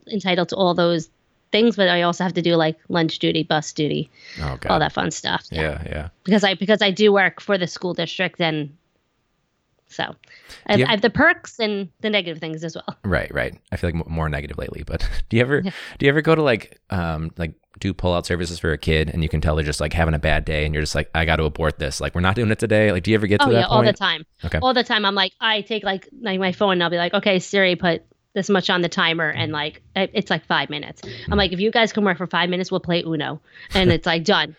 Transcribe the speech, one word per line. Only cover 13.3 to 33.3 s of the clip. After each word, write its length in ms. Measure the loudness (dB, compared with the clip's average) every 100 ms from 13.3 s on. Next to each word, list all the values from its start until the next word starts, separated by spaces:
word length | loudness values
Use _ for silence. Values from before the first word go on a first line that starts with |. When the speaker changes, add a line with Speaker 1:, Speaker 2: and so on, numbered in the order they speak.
Speaker 2:
right. 240 | -4 -6 -8 -10
I 60 | -4
feel 120 | -2
like 140 | -4 -4
m-, 60 |
more 140 | -4 -2
negative 300 | -4 -8 -10
lately, 260 | -10 -10 -8
but 220 | -4 -2 -2
<laughs> 120 | 0
do 80 | 2
you 40 |
ever, 200 | 2 2
Speaker 1:
Yeah. 80 | -2 -8 -12 0
Speaker 2:
do 80 | 2
you 40 |
ever 120 | 2
go 140 | 4 4
to, 60 |
like, 360 | 4 0 -2 -18 -6
um, 420 | -4 -2 -4 -6 -6
like, 160 | -8 -8 _ -8
do 140 | -6
pull-out 320 | -2 0 0 0
services 340 | -2 -4 -4
for 140 | -2
a 40 | -2
kid, 320 | 2 2 2
and 140 | 0
you 60 | 0
can 100 | 0
tell 160 | 2 2
they're 80 |
just, 160 | 0 -2
like, 140 | -2
having 200 | 0 2 2
a 40 |
bad 240 | 2 0
day, 220 | 0 -2 0
and 80 |
you're 100 | -2
just 120 | -2 -2
like, 140 | -2 -2
"I 80 |
gotta 200 | 0 2 0
abort 340 | 0 -2 -2
this. 220 | -6 -4
Like, 120 | -4 0
we're 60 |
not 140 | 0 2
doing 160 | 0
it 80 | 0
today." 320 | 2 4 4
Like, 120 | 2
do 80 | 2
you 40 | 2
ever 120 | 4
get 120 | 4
to 60 | 4
Speaker 1:
Oh, 40 |
Speaker 2:
that 80 | 4
Speaker 1:
yeah, 60 | 4
all 120 | 4
the 40 | 4
Speaker 2:
point? 100 | 2
Speaker 1:
time. 280 | -2 -4 -8 _
Speaker 2:
Okay. 160 | -4 0
Speaker 1:
All 120 | 2
the 100 | 2
time. 220 | 0 0 0
I'm 100 | 0
like, 160 | 0 -2
I 220 | -2 -2
take, 220 | -2 -6
like, 260 | -4 -6 -8 -10
like, 180 | -4 -2
my 120 | -2
phone, 220 | 2 2
and 100 | 2
I'll 60 | 2
be 80 | 0
like, 160 | -2
"Okay, 260 | 0 2 0
Siri, 360 | 2 2 2 2
put 260 | 0 0 -4 _ _
this 160 | -4 0
much 200 | 2 2
on 100 | 0
the 80 | 0
timer," 400 | 0 0 0 -2
and, 220 | -2 -4
like, 280 | -4 -6 -10 _ -4
it, 140 | -2
it's, 160 | -2 -2
like, 120 | -4 -2
five 220 | -2 -2
minutes. 300 | -8 -12 -14 -16 -12 -2
I'm 60 |
Speaker 2:
Mm. 40 | 0
Speaker 1:
like, 140 | 0
"If 60 | 0
you 80 | 0
guys 220 | 2 0
can 100 | 2
work 140 | 0 0
for 100 | -2
five 220 | -2 0
minutes, 220 | -2 -2
we'll 80 | -4
play 220 | -2 -2 -2
Uno." 340 | -4 -6